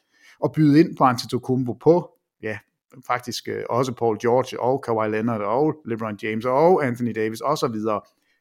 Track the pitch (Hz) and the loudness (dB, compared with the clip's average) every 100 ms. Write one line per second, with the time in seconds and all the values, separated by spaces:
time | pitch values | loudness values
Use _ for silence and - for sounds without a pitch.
0 | _ _ _ _ 143 156 151 147 180 - | _ _ _ _ -4 4 6 6 4 4
1 | 131 123 - 123 - 131 120 104 151 175 | 2 2 -4 -6 -2 -2 -2 0 4 4
2 | - _ _ _ 107 101 _ _ _ 131 | 0 _ _ _ -10 -10 _ _ _ -20
3 | - 120 120 - 110 104 101 117 131 117 | -6 -4 -4 -10 -8 -8 -2 -2 -2 -2
4 | 117 107 117 127 123 - 120 135 120 110 | -2 0 2 0 0 -4 -2 -2 -2 -2
5 | 110 107 117 110 101 120 156 147 107 113 | -2 -2 -2 -4 -2 0 -2 -2 -8 -8
6 | 110 101 110 110 127 131 170 180 135 120 | -6 -8 -6 -4 0 4 4 4 2 -2
7 | 120 107 110 110 123 151 139 110 110 101 | -4 -2 -4 -2 -4 -2 -2 -2 -2 -4
8 | - _ _ _ | -6 _ _ _